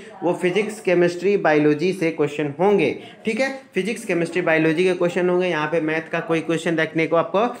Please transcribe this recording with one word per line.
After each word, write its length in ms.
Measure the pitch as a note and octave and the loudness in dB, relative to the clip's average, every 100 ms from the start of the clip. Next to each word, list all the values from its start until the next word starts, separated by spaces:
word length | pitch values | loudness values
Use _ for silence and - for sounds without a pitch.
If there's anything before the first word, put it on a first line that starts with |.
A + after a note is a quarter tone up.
| - - | -14 -4
वो 100 | D#3+ | -2
physics, 460 | D#3+ F3+ F3+ G#3 - | 0 0 0 -2 -4
chemistry, 580 | - F3 F3 F3 F#3+ G3+ | 0 4 4 2 0 2
biology 560 | D#3+ D3+ D3+ D3 F#3 | 4 4 4 2 0
से 180 | - E3 | 0 -2
question 420 | D#3+ C#3+ D3+ D3 C#3 | 0 -2 -2 -6 0
होंगे, 400 | G3 G3 C#3 - - - G#3+ | 2 4 2 -2 -12 -8 -6
ठीक 140 | A3 | -2
है। 220 | C4 C4+ - F#3 | -4 -4 -6 -4
Physics, 300 | F#3+ A3+ - | -4 -4 -4
chemistry, 360 | E3+ E3 F#3 | -2 -2 -2
बायोलॉजी 420 | E3 D#3+ D#3+ D#3+ | 2 2 2 2
के 100 | F#3 | 2
question 360 | F3+ F3 F#3 F3+ | 2 0 0 0
होंगे। 180 | F3+ F3+ | 2 0
यहाँ 200 | D#3 D#3 | -2 -2
पे 140 | E3 | -2
math 300 | D#3 D#3+ D#3+ | -2 -4 -4
का 80 | E3+ | -6
कोई 220 | D#3+ E3 | -2 -2
question 340 | D#3+ E3 F3 D#3+ | 0 -2 0 -2
देखने 320 | D#3 D#3+ D#3 | -2 -2 0
को 80 | E3 | 0
आपको 400 | D3+ F#3+ A#3+ - | 0 0 -2 -4